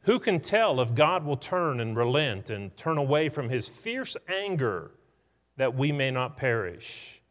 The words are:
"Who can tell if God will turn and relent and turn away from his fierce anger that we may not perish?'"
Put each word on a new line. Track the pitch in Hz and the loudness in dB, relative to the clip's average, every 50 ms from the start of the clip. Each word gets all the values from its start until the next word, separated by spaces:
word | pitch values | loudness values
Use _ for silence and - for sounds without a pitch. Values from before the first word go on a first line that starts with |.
"Who | _ - 233 247 | _ 2 2 2
can | - 240 190 165 | 2 0 0 0
tell | - - 202 214 226 208 147 127 | 0 2 2 4 4 4 4 2
if | 127 117 117 | 2 2 4
God | 117 151 156 180 180 156 | 4 4 4 4 0 0
will | 147 143 | -2 -4
turn | 127 - - 185 180 175 160 131 120 | -4 -2 -2 -2 0 0 0 0 -2
and | 117 113 113 | -2 -2 0
relent | 113 120 120 127 147 156 135 104 95 95 - | 0 2 2 4 2 2 0 -2 -4 -6 -8
and | 110 101 101 95 - | -8 -8 -8 -10 -12
turn | - - 160 160 | -8 -4 -2 0
away | 151 143 135 143 151 160 160 | 0 2 2 2 2 2 0
from | 160 151 131 117 | -2 -4 -4 -2
his | 127 123 120 | -2 -2 -4
fierce | - - - - 226 240 262 254 - - - _ - | -4 -10 -10 -8 -6 -6 -6 -6 -8 -10 -12 _ -6
anger | 185 190 202 202 190 156 135 117 98 87 80 - - _ _ _ _ _ _ _ _ _ _ _ _ | -6 -4 -4 -2 -2 0 0 0 -2 -2 -8 -10 -18 _ _ _ _ _ _ _ _ _ _ _ _
that | - 135 131 123 | 0 0 0 2
we | 131 139 156 | 2 0 0
may | 147 143 135 131 | 2 2 0 0
not | 131 127 127 120 - | 0 0 -2 -4 -4
perish?'" | - 135 131 117 113 101 90 87 - - - - - - - - - _ _ | -2 0 0 0 0 -2 -4 -6 -10 -14 -14 -14 -14 -16 -18 -20 -20 _ _